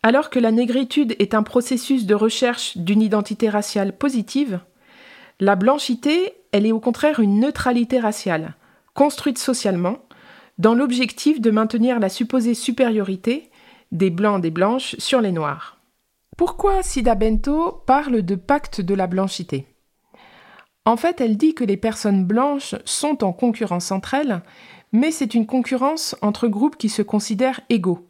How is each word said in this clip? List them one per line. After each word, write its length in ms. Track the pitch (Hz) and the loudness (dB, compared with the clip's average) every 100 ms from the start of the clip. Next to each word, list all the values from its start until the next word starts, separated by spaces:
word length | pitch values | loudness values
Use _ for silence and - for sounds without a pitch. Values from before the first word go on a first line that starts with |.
Alors 300 | 226 262 302 | 4 2 2
que 80 | 254 | 0
la 100 | 233 | 2
négritude 640 | 226 240 247 262 - 254 233 | 2 2 0 0 0 0 0
est 160 | 202 220 | 0 0
un 80 | |
processus 640 | 214 247 240 254 - 269 196 | 2 0 0 -4 0 0 2
de 80 | 208 | 2
recherche 600 | 220 - 247 240 - 185 | 2 2 0 0 -8 -6
d'une 240 | 170 208 | 2 2
identité 460 | 220 208 208 208 220 | 4 2 -2 -2 0
raciale 460 | 208 208 208 196 - | 0 -2 -2 -2 -2
positive, 680 | 285 254 202 269 285 180 - _ _ - - - - _ | -2 0 -2 -2 -2 -4 -10 _ _ -20 -20 -20 -20 _
la 160 | 196 196 | 2 4
blanchité, 800 | 208 285 - 247 285 330 381 - _ | 4 2 0 -2 2 2 0 -6 _
elle 140 | 208 214 | 0 2
est 60 | |
au 80 | 220 | 0
contraire 400 | 233 233 302 302 | -2 0 0 2
une 200 | 208 202 | 2 4
neutralité 600 | 269 294 254 240 233 254 | 2 0 0 0 2 0
raciale, 560 | 226 214 196 160 160 - _ _ _ - | 0 -2 -4 -4 -6 -14 _ _ _ 2
construite 420 | 294 285 294 247 | 2 2 -4 -2
socialement, 600 | - 247 208 180 180 233 _ - - - - - | -2 -2 -2 0 -2 -4 _ -20 -20 -20 -20 2
dans 160 | 214 | 4
l'objectif 680 | 240 277 247 254 - 302 302 | 4 2 0 -2 0 0 2
de 120 | 226 | 2
maintenir 480 | 214 220 233 240 240 | 2 0 2 2 2
la 100 | 196 | -2
supposée 460 | - 233 254 226 233 | -2 -2 0 0 -2
supériorité 960 | - 240 247 214 196 190 233 277 - _ - - _ | -4 0 2 2 -2 -4 -2 -4 -6 _ -20 -20 _
des 180 | 165 190 | 0 0
Blancs, 320 | 170 208 202 | 2 0 0
des 80 | 165 | -2
Blanches 460 | 160 196 254 - - | 0 0 0 -4 -8
sur 240 | - 262 | 0 0
les 100 | 214 | 2
Noirs. 440 | 170 147 143 - _ _ _ _ _ _ - | 0 -4 -6 -12 _ _ _ _ _ _ -4
Pourquoi 480 | 349 - 403 381 | -4 0 0 0
Cida 320 | 370 277 233 208 | 0 0 0 2
Bento 680 | 220 214 - 302 339 - - | 2 0 0 -2 -2 -4 0
parle 340 | 262 294 233 | 2 2 -2
de 140 | 175 196 | 0 -4
pacte 460 | - 285 294 - | 0 -2 0 -6
de 120 | 180 | -2
la 140 | 196 185 | -2 0
blanchité ? 580 | 185 190 - 175 135 139 _ _ _ _ _ - - - - _ _ - | 0 -2 -4 -6 -8 -8 _ _ _ _ _ -20 -20 -20 -20 _ _ 0
En 100 | 233 | 0
fait, 240 | 339 339 | 0 0
elle 160 | 240 208 | 0 2
dit 200 | 311 320 | 2 2
que 80 | |
les 140 | 233 196 | -2 0
personnes 480 | 226 214 208 196 180 | -2 -2 0 0 2
blanches 500 | 220 277 285 - - - | 2 2 -2 -6 -10 -8
sont 380 | - 294 294 | -4 -2 0
en 100 | 196 | -2
concurrence 580 | 180 247 220 220 175 175 | 0 -2 0 -4 -4 -4
entre 220 | 190 - | -6 -2
elles, 280 | 269 294 185 - - - - _ | -2 -2 -4 -8 -20 -20 -20 _
mais 180 | 214 302 | 0 0
c'est 240 | 320 254 | 0 -2
une 140 | 233 220 | 0 0
concurrence 680 | 254 240 262 269 320 - - | -2 -2 0 0 -2 -6 -4
entre 260 | 208 208 233 | -4 0 -2
groupes 300 | 202 285 - | 2 0 0
qui 120 | 214 | -4
se 120 | - | -2
considèrent 600 | 202 214 208 208 262 254 _ | -2 -2 -2 0 0 -2 _
égaux. 380 | 233 180 175 - | 0 0 -4 -8